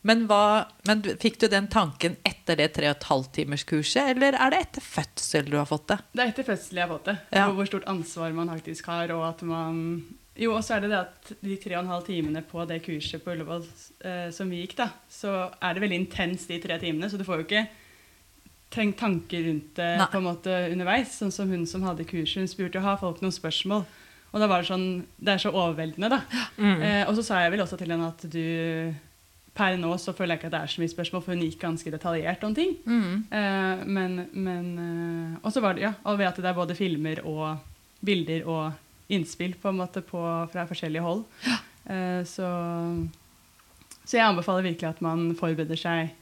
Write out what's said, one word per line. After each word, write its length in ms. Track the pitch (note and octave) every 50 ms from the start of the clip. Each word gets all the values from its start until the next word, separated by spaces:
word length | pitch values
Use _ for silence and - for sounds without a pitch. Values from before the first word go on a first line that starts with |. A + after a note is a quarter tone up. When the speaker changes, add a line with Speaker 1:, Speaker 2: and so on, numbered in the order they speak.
| -
Speaker 1:
men 240 | G#3 A3+ A3+ A3+ G#3
hva, 360 | G#3 G3+ G#3 G#3 G#3+ A3 - - - - -
men 140 | G3 G#3+ G#3+
du, 140 | G3+ F#3+ -
fikk 240 | - - A3+ - -
du 80 | A3+ A3
den 180 | G3+ G3 G3+
tanken 500 | G3+ - A3+ F#3+ D3+ C3+ - - E3+ F3+ - -
etter 300 | - - - - - E3
det 160 | D3+ D3+ D#3+
tre 140 | - - D3
og 100 | D3 C#3+
et 60 | - - -
halvt 220 | D3 C3+ C3 C3+
timers 320 | - - D3 C#3+ C#3+ C#3+ -
kurset, 500 | - E3 D3+ D3+ - - B3+ C#4+ C4+ B3+
eller 180 | B3+ C4+ C#4 C4+ -
er 120 | C4+ C4+
det 100 | D4 F#4
etter 180 | E4+ - - C4+
fødsel 720 | - - - - D3+ - - - - - - D3+ C#3 D3
du 60 | D3 D3
har 80 | C#3+
fått 220 | - D#3 D3 - -
det? 100 | G3+ G#3 - - -
Speaker 2:
Det 80 | A3+
er 60 | B3 A#3+
etter 140 | G#3+ C4 B3+
fødsel 340 | - G#3 - - - F#3 F3+
jeg 80 | F3 E3+
har 40 | E3
fått 80 | D3+ -
det. 100 | F#3+ G3+ F3 - -
Speaker 1:
Ja. 160 | - F#3+ G3 G3+
Speaker 2:
Og 80 | G3
hvor 100 | F#3+ G3
stort 180 | G3 - F#3+ -
ansvar 460 | G3 F#3+ F3+ D#3 - - E3+ E3 E3
man 160 | D#3+ E3 E3+ E3+
faktisk 380 | E3 D#3+ D#3 D#3+ D#3+ E3 -
har, 240 | - E3+ E3+ E3+ E3+
og 140 | E3 E3 D#3+ E3
at 140 | E3 E3
man, 600 | F3 E3+ E3 E3 D#3+ D#3+ E3 E3 E3 E3 E3+ E3+ E3 - - - - _ _
jo, 180 | - A3+ A#3 G#3+
og 80 | A3
så 140 | G#3+ - A#3
er 40 | G#3
det 80 | G3 G#3
det 100 | G#3+ F#3+
at 320 | F3+ - - - - - G3+ -
de 140 | - G3 G3
tre 180 | F#3+ - G3+ F3+
og 80 | F3 F3+
en 60 | F#3
halv 160 | F3+ F3 E3+
timene 360 | - F#3+ E3+ D#3 D3+ D#3 D#3+ D#3+
på 180 | - - E3+ E3+ E3
det 100 | E3 E3 E3
kurset 400 | - E3 D3+ D3 - - D#3 -
på 100 | F3+ F3
Ullevål, 320 | D#3+ D#3 D3+ E3+ F3 E3+ E3+ - - - - - _ -
eh, 260 | F#3 F3+ F3+ F3 E3+
som 180 | E3+ - F#3+ F#3
vi 140 | F3 F3 F3
gikk 120 | F#3 -
da, 120 | - B3 G#3+ - - - _
så 400 | - - - G3+ G3 F#3 F#3 F3+ - -
er 140 | - F3+ E3+
det 80 | F#3
veldig 160 | G#3 G3 F3+ F3 F#3+
intens 400 | F#3 - - F#3 E3+ F3+ F3+ -
de 140 | - E3+ E3+
tre 180 | - F#3 E3 E3
timene, 320 | - F3 D#3+ D#3 F3+ G#3
så 80 | G3 F#3+
du 60 | G3
får 180 | F#3 F3+ D#3
jo 20 | D#3+ E3
ikke 180 | G#3 G#3+ A3+ G#3+ - - - - - - - - _ _ _ _ _ - _ - - _ _ _
tenkt 280 | - A3+ G#3+ G#3 G3 -
tanker 420 | A#3+ G#3+ F#3 E3 E3+ - F3+ E3+ E3 E3
rundt 260 | D#3+ D3+ D3+ - -
det 140 | - F3 E3+ E3+ E3+
Speaker 1:
Nei. 80 | F#3+
Speaker 2:
på 120 | - - G3
en 60 | F#3
måte 300 | F3 E3+ E3+ - F#3 F#3 F3+ F3+ E3
underveis, 480 | F3 F#3 F3+ F3+ F3+ F3+ - - - -
sånn 140 | G#3+ G3
som 160 | F#3+ - G3+ F#3+
hun 160 | F#3 F3 E3+
som 160 | E3 - F#3+
hadde 220 | F#3+ F#3 F3 D#3+ E3
kurset, 380 | - - E3+ D#3 D#3 - G3
hun 60 | F#3+ F3+
spurte, 320 | - - F#3 F3 F3 F#3
«Har 180 | F#3+ G3+ G3 G3
folk 200 | G3 F3+ E3 -
noen 100 | F#3+ F#3+
spørsmål?» 520 | F3 - - D#3+ D#3 - - F#3+ G#3 G#3+ F3+ - - - - - - - _ -
Og 120 | - G#3+
da 40 | G#3+
var 140 | G#3 F#3 F3
det 80 | F3 F3+
sånn, 360 | F#3+ F#3 F#3 F#3 F#3 F3+ - - -
det 180 | - - G#3 G3
er 40 | F#3+
så 80 | - G#3
overveldende 600 | - F#3+ F3 E3+ D#3+ D3+ D#3+ D#3+ D#3 - G3 A3+
da. 60 | C4 A#3+ - - - B3 A#3 - - -
Speaker 3:
Mm. 240 | G#3+ G#3 F#3+ E3
Speaker 2:
Eh, 220 | D#3 G#3 G#3 G3+ G3+ -
og 60 | G#3
så 80 | A3 A3+
sa 140 | - G#3 F#3
jeg 100 | F3 E3+ F#3
vel 80 | G#3 F#3+
også 140 | E3+ F#3+ E3+
til 80 | F#3 E3
henne 180 | E3+ E3 E3 E3
at 140 | E3 - - E3
du, 680 | D3+ E3 D#3+ E3 E3 E3 E3 E3 D#3+ D#3+ D#3+ E3 D#3+ C#3+ - - - _ _ _ _ - _ - _
per 220 | - G#3 F#3+ F#3 F3+
nå 140 | E3+ E3 F3 F3
så 140 | - -
føler 240 | F3 - F#3+ E3+ E3
jeg 60 | D#3+
ikke 80 | - E3
at 20 |
det 80 | E3 D#3
er 120 | D#3 D3 -
så 80 | -
mye 100 | E3+ E3
spørsmål, 300 | E3+ - E3+ - - F3+ E3
for 80 | F#3
hun 80 | F3+ F3 E3
gikk 100 | D#3 D#3+ -
ganske 280 | - E3+ E3 E3 - E3
detaljert 540 | D3+ D#3 - F3 E3 D#3+ D#3 E3 F#3 - -
om 80 | G#3+ G#3+
ting. 220 | D4 E4+ F#4+ F4 - -
Speaker 1:
Mm. 400 | A3+ A#3 A#3 G#3 F3 F3+ G#3 G#3+ -
Speaker 2:
Eh, 520 | - G#3+ G#3 G3 G3 G3 F#3+ F#3+ F#3 F#3 - -
men, 300 | G3 G3 F#3 F3+ F3+ F3+ F3 - -
men, 320 | G3 F#3+ F#3 F3+ F3 F3 F3+ F3 E3+ E3+
eh, 540 | E3+ E3+ E3+ E3+ E3+ E3+ E3 E3 E3 E3 -
og 80 | - G#3+
så 120 | G#3+ C4+ A3
var 100 | G3 F#3
det, 120 | F3+ F#3+ G#3+
ja, 60 | G#3 - -
og 140 | G3+ G#3 G3+
ved 80 | G3+ F#3
at 80 | F3+
det 80 | - F3+
er 140 | F3+ F3+ F3
både 160 | F3 E3 F3
filmer 460 | - G3+ F#3 D#3+ D3 D3+ D#3 D#3 D#3 -
og 320 | D#3 D#3 D#3 D#3 D#3 D#3 D3 - - - - - _ _ _ -
bilder 400 | G3 G3+ F3+ D#3+ D3+ D#3+ E3 -
og 600 | F3 E3 D#3+ D#3 D#3 D3+ - - _ - - - _
innspill 480 | G3+ F#3+ D#3+ E3 - - F3 F3+ F3+
på 160 | - - G3+
en 80 | F#3+ F#3
måte 240 | F3+ F3+ - G3 F3+
på, 160 | - - F3 E3+ E3+ E3 E3 E3 D#3+
fra 140 | - F3+ E3+ E3+
forskjellige 340 | F3 - - D#3+ D#3 D#3+
hold. 220 | E3+ E3+ F3 G#3+ A3 - - - - B3
Speaker 1:
Ja. 80 | B3 G#3 - - - - - -
Speaker 2:
Eh, 320 | F#3+ F#3+ F#3 F3+ F3+ F3+ F3+ E3+
så, 160 | - - F#3 F3+ F3 F3 E3+ E3+ E3+ E3+ E3+ E3+ E3+ E3+ E3 D#3+ D#3+ - - _ _ _ _ _ _ _ _ _ - - - _ - - -
så 120 | - - A#3
jeg 60 | A3+ G#3+
anbefaler 360 | F#3+ E3 E3+ - F#3+ F#3 F#3 F3+
virkelig 200 | E3 E3+ F3+ D#3+
at 80 | D#3+ - F3
man 260 | E3 D#3+ E3+ E3+ E3 E3+ E3
forbereder 400 | - E3 D#3+ D#3 D#3+ D#3 D#3+ E3
seg 320 | - F3 E3+ E3 D#3+ D#3+ E3 -